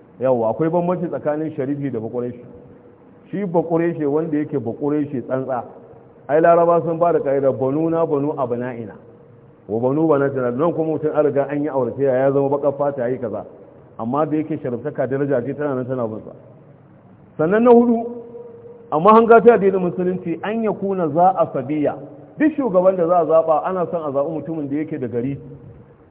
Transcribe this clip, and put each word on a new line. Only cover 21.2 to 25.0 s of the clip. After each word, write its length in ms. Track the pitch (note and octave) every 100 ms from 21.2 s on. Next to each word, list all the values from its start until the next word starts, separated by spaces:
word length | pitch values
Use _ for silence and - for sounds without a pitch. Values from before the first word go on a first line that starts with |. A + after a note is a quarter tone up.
| F#3 F3+
a 100 | D#3+
sabiya. 440 | C#3 B2+ D#3 C3+ - - - - -
Duk 140 | D#4
shugaban 400 | D4+ B3 F3+ F#3 F#3
da 100 | E3
za 80 | F3+
a 60 | D#3
zaɓa, 360 | D#3+ D#3+ D3+
ana 220 | E3 F#3 E3
son 120 | F3
a 60 | D3+
zaɓi 180 | C#3 D3
mutumin 360 | D#3+ D3+ D#3+ C#3+
da 80 | C#3+
yake 220 | D3
da 80 | D3+